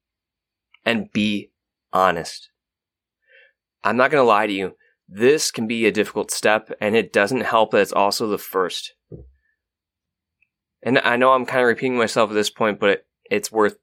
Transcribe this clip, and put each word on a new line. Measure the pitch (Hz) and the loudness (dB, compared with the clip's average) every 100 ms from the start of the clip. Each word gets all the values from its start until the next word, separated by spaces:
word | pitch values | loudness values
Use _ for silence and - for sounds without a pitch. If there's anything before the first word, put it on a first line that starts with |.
| _ _ _ _ _ _ _ _ | _ _ _ _ _ _ _ _
And | 117 117 - | -4 -4 -4
be | 110 104 104 - _ _ _ _ | -2 -2 -2 -8 _ _ _ _
honest. | 92 92 85 80 - - _ _ _ _ _ _ _ _ _ _ _ _ _ | 0 2 0 -6 -14 -20 _ _ _ _ _ _ _ _ _ _ _ _ _
I'm | 101 117 | -2 0
not | 135 | 2
gonna | 143 | 2
lie | 123 104 110 | 4 2 0
to | |
you. | 98 92 - _ _ _ | -4 -6 -10 _ _ _
This | 95 123 151 - | 0 2 2 -2
can | - 113 | -6 -6
be | 117 | 0
a | 110 | 0
difficult | 101 98 107 - | 0 -2 -4 -6
step, | - 110 107 - - | -2 0 0 -2 -6
and | 104 | 0
it | 113 95 | 0 0
doesn't | 107 101 131 | 0 0 0
help | 107 113 107 | 0 0 2
that | 110 | 2
it's | 95 | 0
also | 90 101 - 113 | 0 0 0 -4
the | 95 | -4
first. | - 95 87 - - _ _ - - _ _ _ _ _ _ _ _ _ _ _ _ _ _ _ | -4 -4 -4 -6 -14 _ _ -20 -20 _ _ _ _ _ _ _ _ _ _ _ _ _ _ _
And | 113 135 | -2 0
I | - 120 | 2 2
know | 131 | 4
I'm | 131 | 2
kinda | 120 131 | 0 0
repeating | 120 110 131 123 | 0 0 -2 0
myself | 110 123 104 | 0 0 0
at | |
this | 107 101 | 0 -2
point, | - 110 101 | -2 -2 0
but | 101 | 0
it, | 95 _ _ | 0 _ _
it's | - 104 - | -6 -4 -2
worth | 110 104 - | 0 0 -2